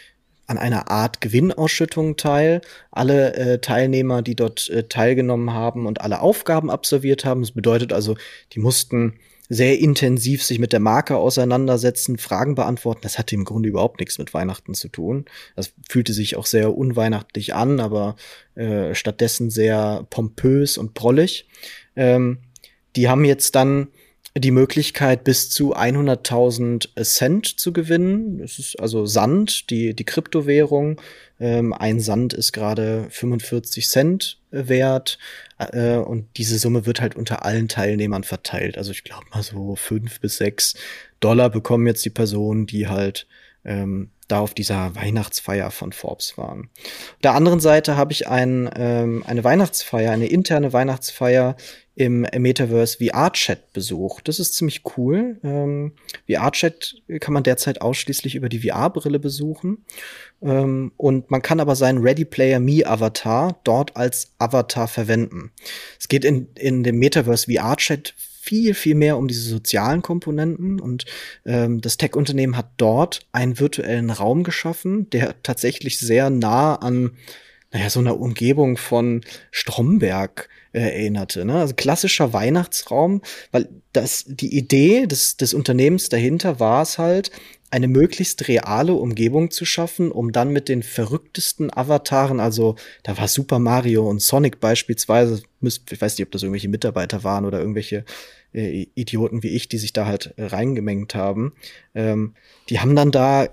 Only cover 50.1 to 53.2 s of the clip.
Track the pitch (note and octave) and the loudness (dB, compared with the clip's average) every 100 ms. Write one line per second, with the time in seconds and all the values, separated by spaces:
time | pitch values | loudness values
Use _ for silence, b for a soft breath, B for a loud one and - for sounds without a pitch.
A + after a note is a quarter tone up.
50.1 | A2+ A#2 F3 F3+ D#3 C#3 B2 C3+ C3 - | 0 2 2 2 0 2 2 0 -2 -8
51.1 | - B2 B2+ B2+ B2 B B B - B2+ | -2 4 4 4 -2 B B B -2 0
52.1 | A#2+ A#2+ B2+ B2 B2+ A#2+ A#2 A#2 - A#2+ | 2 0 0 0 2 2 2 0 0 -2
53.1 | - | 2